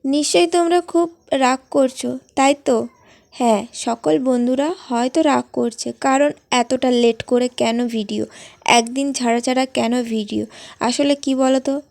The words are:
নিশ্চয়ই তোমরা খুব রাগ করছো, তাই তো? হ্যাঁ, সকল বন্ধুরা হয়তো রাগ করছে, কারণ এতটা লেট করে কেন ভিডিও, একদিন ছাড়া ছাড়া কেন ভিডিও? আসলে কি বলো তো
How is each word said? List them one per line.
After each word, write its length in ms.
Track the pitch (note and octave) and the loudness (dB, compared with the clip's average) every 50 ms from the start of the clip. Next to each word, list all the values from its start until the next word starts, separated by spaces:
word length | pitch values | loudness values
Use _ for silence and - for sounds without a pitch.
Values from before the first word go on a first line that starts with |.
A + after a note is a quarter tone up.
| - | -2
নিশ্চয়ই 420 | C4+ C#4 D4 D4 - - F4 F4 | 0 0 0 0 2 2 2 2
তোমরা 320 | E4+ F4+ F4 E4+ E4+ F4 F4+ | 4 2 0 2 2 2 0
খুব 260 | F4 - - E4+ E4+ E4 E4+ _ _ - | 0 0 0 0 0 0 -4 _ _ -4
রাগ 280 | - C4+ C4 B3 C4 C4 _ _ | -2 0 2 0 0 -2 _ _
করছো, 400 | - C#4+ C4+ B3+ - - - B3 B3+ C4 _ _ _ | 0 0 0 0 -2 -6 -8 -8 -8 -10 _ _ _
তাই 180 | - C4+ C#4 D4 C#4+ _ | 0 2 2 2 0 _
তো? 140 | C#4+ B3 A3 A#3+ A#3+ _ _ _ _ - _ _ _ - | 0 0 0 -2 -4 _ _ _ _ -20 _ _ _ -6
হ্যাঁ, 260 | - B3 A#3 A3 G3 A#3 - - | -2 2 2 2 2 0 -8 -12
সকল 400 | - - A#3+ A#3 A#3+ - D4+ D#4 D#4 | -8 -6 -6 -6 -2 0 0 0 2
বন্ধুরা 480 | B3+ C4 B3+ A#3+ A#3+ B3 B3+ C4 C#4+ D#4 F#4 - | 2 0 0 0 0 0 0 0 -2 -4 -4 -8
হয়তো 400 | - - B3+ A#3 A#3+ C4 - D#4+ | -8 -4 -2 -2 -2 0 0 2
রাগ 240 | D#4 D4 C4+ B3 B3 _ | 2 2 2 0 -2 _
করছে, 360 | - C4 A#3+ A#3+ A3+ - - A#3+ A#3+ _ | -4 -4 -4 -4 -4 -6 -10 -10 -8 _
কারণ 300 | - C4+ C4+ C4+ C#4+ D4 D4 - _ _ | 0 0 2 2 2 0 0 -6 _ _
এতটা 380 | - B3 A#3+ - C4 B3+ - B3+ | 0 0 2 0 -2 0 0 0
লেট 280 | B3 A#3+ A#3+ A#3 A3+ A3+ - | 2 4 2 2 2 0 -2
করে 240 | - B3 A#3+ B3 B3 B3 | 0 0 0 0 -2 _
কেন 200 | - A#3+ A3+ A3+ A#3+ B3 | -2 -2 -2 0 -2 -4
ভিডিও, 360 | A#3 A3+ A3 G#3 G3+ A3 G#3+ G#3+ - - - - - - _ _ | -2 -4 -6 -6 -4 -6 -6 -6 -8 -10 -20 -20 -20 -20 _ _
একদিন 420 | - - A#3+ A#3 A#3 B3 C4+ C#4 C#4+ C4 | 4 4 4 2 0 -4 -4 -4 -4 -4
ছাড়া 260 | - B3 A#3+ A#3 A#3+ | -2 0 0 0 0
ছাড়া 240 | A#3+ C4 B3+ B3+ C4 | 0 -2 0 0 -2
কেন 280 | C4 _ B3 A#3 A3+ A#3+ B3 A#3+ | -2 _ -4 -2 0 -2 -2 -2
ভিডিও? 400 | A3+ A3 A3 G#3 G#3 A3 G#3 G#3+ G#3+ - - - - - _ | -2 -4 -6 -4 -4 -4 -6 -6 -6 -12 -20 -20 -20 -10 _
আসলে 340 | - A#3 B3 - C#4+ C#4+ C#4+ | -4 -2 0 0 0 0 0
কি 160 | C#4 - C4+ C4+ | 0 -2 -4 0
বলো 240 | C4 C4+ C4 C4 C4+ | 0 2 2 2 0
তো 140 | C4 C#4 C4+ C#4+ C#4+ _ | 0 -2 -4 -4 -8 _